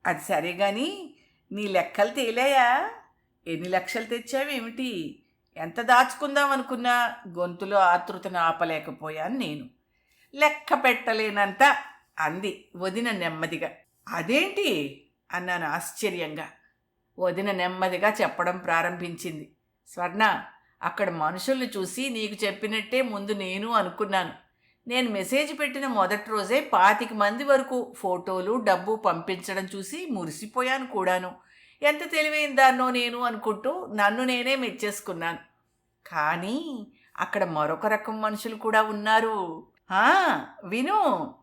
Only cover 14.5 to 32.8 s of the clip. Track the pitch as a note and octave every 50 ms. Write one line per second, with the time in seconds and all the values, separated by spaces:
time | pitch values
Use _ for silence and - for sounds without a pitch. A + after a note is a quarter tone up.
14.5 | - G4+ G4+ D4+ G3+ D#3 C#3+ C#3 C#3 - _ _ _ _ _ _ - F3+ F3+ F3+
15.5 | F3+ F3 E3+ D3 D3 F3 F3 - - - A3+ G3+ F3+ F3 E3 D3+ D3+ D#3 D3+ -
16.5 | - _ _ _ _ _ _ _ _ _ _ _ _ - F#3 F3+ E3+ F3+ G3 G3+
17.5 | G3 F3+ F3+ F3+ F#3 F#3 F#3+ F#3 F3+ F3+ G3+ G#3+ G#3+ - G3 D#3 - - F3 F3
18.5 | F3+ F#3 F3+ F3+ E3 E3 E3+ F3 F3+ E3+ F3+ F3 E3+ - - F3+ D#3 D3+ - _
19.5 | _ _ _ _ _ _ _ - - - F3 F3 F3 G#3 A3 G#3 F3+ - - -
20.5 | - _ _ _ _ _ - F3 - - G3+ F#3+ E3+ D#3+ D3+ D#3 E3+ F#3 - C4
21.5 | C4+ C4 B3+ - - G3+ F#3 F3 - B3 C4 C#4 A#3+ A3 G#3+ G3+ G#3 - G#3+ G3+
22.5 | G3 G3 A3 G#3 A3 A3 G#3 A3 B3 C4 C4 A#3 G#3+ G3+ G3+ G3+ G#3+ G3 G3 F#3
23.5 | F#3 G3 G#3 A#3 A#3 G#3+ F#3+ F3+ F3 - G#3+ G3 G3 F#3+ F3 D#3+ - - _ _
24.5 | _ _ _ _ _ _ _ A#3 A#3+ B3+ B3+ A#3 G#3 G3 F#3 - B3+ C#4 D4+ D4
25.5 | D#4 - D4 C#4 B3+ C#4 C#4 C4+ A#3+ G#3 F#3+ F#3 G#3 G#3 - A3 - - D4 G3
26.5 | A#3+ C#4+ D4 - - - F3+ - - G#3+ A#3+ G#3+ A3+ G#3+ G#3 G3+ G#3+ A#3+ C#4+ C#4
27.5 | C#4 C4 C4 - C4 B3 A#3 - - - - F#3+ F3+ F3+ F3+ G3 F#3 F#3 F3+ G3
28.5 | A#3 B3+ G#3+ G#3 F#3 F3+ F#3 G#3 A3 G#3+ G#3+ F#3+ E3 E3 E3 - F#3 F3+ - -
29.5 | F#3+ G3 F#3+ F#3 - G3 F#3+ - C#4+ E4 F#4 D#4+ A#3+ F#3+ E3+ D#3+ D3+ - G#3+ G#3+
30.5 | - B3 B3+ B3+ C4 C4+ C4 B3 - G3+ F#3 F3+ F#3 F3+ F#3 F3+ - - _ _
31.5 | _ - - _ _ _ C#4+ D4 D4+ D4+ E4+ E4 E4+ D#4 D4+ D4+ D4+ D4+ D4+ C#4+
32.5 | C4+ C4 C4+ C4 B3+ B3